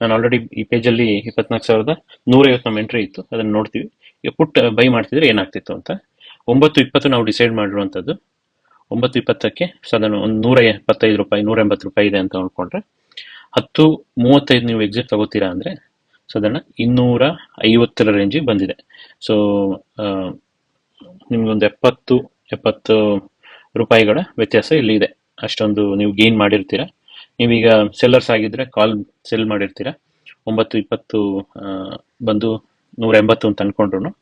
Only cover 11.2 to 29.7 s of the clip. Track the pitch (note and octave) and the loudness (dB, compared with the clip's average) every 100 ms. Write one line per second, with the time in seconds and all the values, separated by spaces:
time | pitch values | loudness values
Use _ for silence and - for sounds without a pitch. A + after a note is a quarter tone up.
11.2 | G2+ G#2 G#2 A2+ G#2 G2+ G2 - G#2 G2 | 0 -2 0 0 0 -2 -4 -2 0 0
12.2 | F#2+ F#2 F#2 - F2+ F#3+ - _ _ - | -4 -6 -8 -8 -8 -10 -12 _ _ -20
13.2 | - - _ - - - D#3 D#3 - - | -20 -20 _ -4 -4 2 2 2 -6 -2
14.2 | B2 C#3 C#3 B2+ A#2+ A2+ G#2 G#2+ B2+ G#2+ | 4 4 4 0 0 -2 -2 -4 -4 -2
15.2 | G#2+ G#2+ F#2+ F2+ F#2 F#2+ _ _ _ _ | -2 -2 -4 -6 -10 -12 _ _ _ _
16.2 | _ A2 G#2+ A#2 - - A#2 B2 B2 A#2+ | _ -4 -2 -4 -10 -4 0 2 2 2
17.2 | C3+ F3 - - A2+ A#2 A#2 - A2 G2+ | 0 -2 -12 -4 2 4 2 2 0 2
18.2 | G2+ C#3+ C3+ G2+ F#2+ - _ - - _ | 0 -2 -2 -2 -2 -8 _ -20 -20 _
19.2 | - G#2+ G#2 G2+ G2 F#2 _ - G#2 F#2+ | -2 0 2 0 -2 -6 _ -10 -6 -6
20.2 | F#2 - _ _ _ _ _ _ - - | -8 -12 _ _ _ _ _ _ -20 -20
21.2 | - A#2 A2 G#2+ G#2 - B2+ - - B2+ | -6 -4 -2 0 -2 2 0 0 0 0
22.2 | - _ - - A2+ - - A2 G#2+ G2+ | 0 _ -12 -4 -4 -2 0 2 2 -2
23.2 | - _ _ - _ - A2+ A2+ G#2+ A#2+ | -6 _ _ -20 _ -4 2 4 4 2
24.2 | F#3+ - A2 - - D#3+ A2+ G#2+ - _ | -2 -6 0 0 2 0 2 0 -2 _
25.2 | _ - A2 - G#2+ G#2 G2+ G2+ G#2 G2+ | _ -14 -10 -4 -2 0 -2 0 -2 2
26.2 | A2+ A2 G2+ G#2 F#2+ G2+ - _ _ - | 2 4 2 0 -2 -6 -6 _ _ -20
27.2 | - - A#2+ A#2 A#2 A2 G#2 - B2 B2+ | -16 -4 0 2 4 4 2 0 2 4
28.2 | A#2+ A2 G#2+ A2+ B2+ - G#2+ G#2+ G2+ _ | 2 -2 -2 -6 -8 0 0 -2 -8 _
29.2 | - A2+ G#2+ G#2 G2 | -8 -4 -2 -4 -6